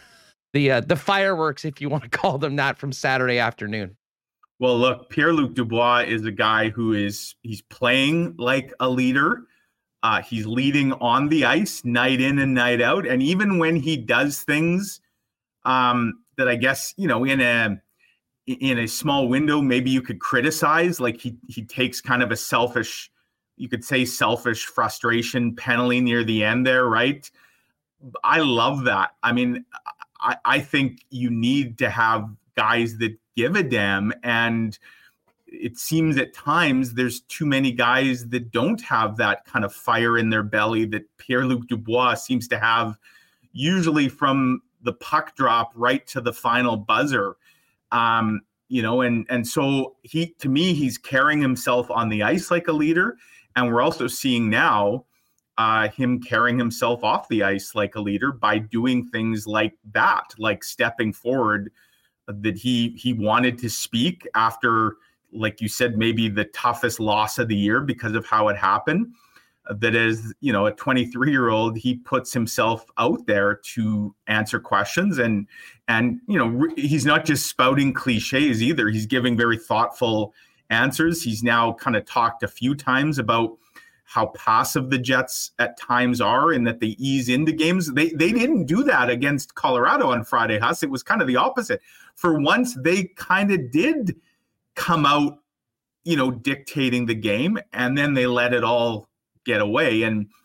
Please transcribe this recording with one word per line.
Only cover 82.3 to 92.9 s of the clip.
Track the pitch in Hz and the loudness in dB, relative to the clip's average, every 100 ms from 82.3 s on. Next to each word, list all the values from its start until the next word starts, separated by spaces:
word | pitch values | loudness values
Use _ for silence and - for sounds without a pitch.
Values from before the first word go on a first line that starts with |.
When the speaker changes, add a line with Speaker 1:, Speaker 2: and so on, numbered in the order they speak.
| - | -2
Speaker 2:
a | 107 | -8
few | - 123 | -4 -2
times | 143 - 127 147 139 | -2 2 2 2 0
about | 117 113 113 - _ - - _ | 2 2 0 -4 _ -20 -20 _
how | _ - 110 | _ -4 -4
passive | - - 113 135 147 131 | -2 2 2 2 -2 0
the | 135 | -2
Jets | 120 131 131 - - - | 0 0 0 -6 -8 -4
at | 120 - | -4 -4
times | - 123 123 120 | -2 0 2 2
are | 107 123 156 | 2 2 4
and | 147 117 | 2 0
that | 117 | 0
they | 110 104 | -4 -2
ease | 135 135 120 | -2 0 2
into | 127 156 | 2 2
games. | 160 160 180 160 | 2 2 0 0
They, | 131 160 | 0 0
they | 156 175 | 2 2
didn't | 226 247 294 139 | 2 2 2 2
do | 190 | 2
that | 285 160 123 | 2 2 2
against | 120 143 143 - | 0 0 0 -4
Colorado | - 147 123 131 285 151 | -4 0 2 4 2 2
on | 123 | 0
Friday, | 117 123 113 107 | 0 0 2 2
Huss. | 120 170 | 0 0
It | 151 | -2
was | 131 | -4
kind | - 220 | -2 0
of | 139 | 2
the | 123 | 2
opposite. | 214 262 226 131 - - - - | 2 0 -2 -4 -6 -20 -20 -4
For | 175 156 | 0 2
once, | 143 214 247 131 | 4 2 2 -2
they | 147 | 0